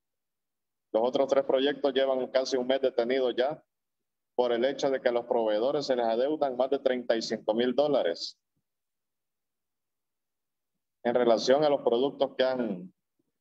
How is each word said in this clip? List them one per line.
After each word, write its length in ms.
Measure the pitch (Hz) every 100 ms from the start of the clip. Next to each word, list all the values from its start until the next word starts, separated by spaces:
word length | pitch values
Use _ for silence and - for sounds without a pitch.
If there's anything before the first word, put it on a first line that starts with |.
| _ _ _ _ _ _ _ _ _
Los 160 | 110 123
otros 200 | 135 135
tres 180 | 139 135
proyectos 480 | 131 139 135 143
llevan 340 | 131 135 131 123
casi 300 | 131 131 135
un 100 | 123
mes 140 | 135
detenidos 520 | 131 120 117 131 127 117
ya 280 | 131 156 _ _ _ _ _ _ _ -
por 160 | 123
el 120 | 117 131
hecho 240 | 135 143
de 120 | 131
que 80 | 123
a 40 |
los 120 | 120 120
proveedores 600 | 120 110 107 127 147 135
se 100 | 123
les 100 | 113
adeudan 500 | 113 139 156 139 123
más 120 | 135
de 100 | 139
treinta 360 | 131 123 123 113
y 60 |
cinco 320 | 113 110 -
mil 200 | 110 127
dólares 680 | 123 147 131 82 - - - _ _ _ _ _ _ _ _ _ _ _ _ _ _ _ _ _ _ _ _ _ _ _ _ _ _
en 120 | 120 123
relación 480 | 117 110 123 139
a 60 | 151
los 120 | 139
productos 540 | 127 117 139 139 135 -
que 60 |
han 500 | 127 127 113 90 92 - _ _ _ _